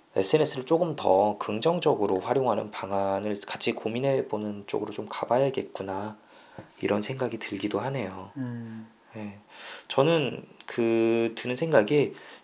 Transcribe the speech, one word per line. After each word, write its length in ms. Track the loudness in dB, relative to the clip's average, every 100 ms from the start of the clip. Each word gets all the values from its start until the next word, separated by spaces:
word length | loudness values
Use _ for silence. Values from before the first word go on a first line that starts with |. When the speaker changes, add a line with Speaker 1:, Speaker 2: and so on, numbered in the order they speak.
| _ -2
Speaker 1:
에스엔에스를 500 | 2 4 2 0 0
조금 300 | 2 2 0
더 420 | 4 4 4 0
긍정적으로 840 | -4 0 0 2 2 2 2 0
활용하는 520 | 2 2 2 0 -2
방안을 640 | -6 -4 -2 0 0 -2 -6 -6
같이 280 | -2 -2
고민해보는 880 | -2 -4 -2 0 0 0 -4 -4 -8 -6
쪽으로 260 | -4 -4
좀 160 | -8 -8
가봐야겠구나, 1080 | -6 0 2 2 0 -6 -8 -6 -6 -6 -10 -20 -20 -20 -18 -18 -6
이런 200 | 0 0
생각이 360 | 0 -4 -4 -4
들기도 420 | -8 -4 -2 -2
하네요. 520 | -2 -4 -6 -8 -12 -8
Speaker 2:
음. 500 | -6 -6 -10 -12 -14 _ -18 -12
Speaker 1:
예. 220 | -10 -12 -20 -18 -16 -16 -2
저는 580 | 4 4 4 2 -4 -12 -18 -8
그 680 | 0 4 4 4 4 2 -2
드는 180 | -6 -2
생각이 600 | 4 6 6 4 2 -2 -18 -18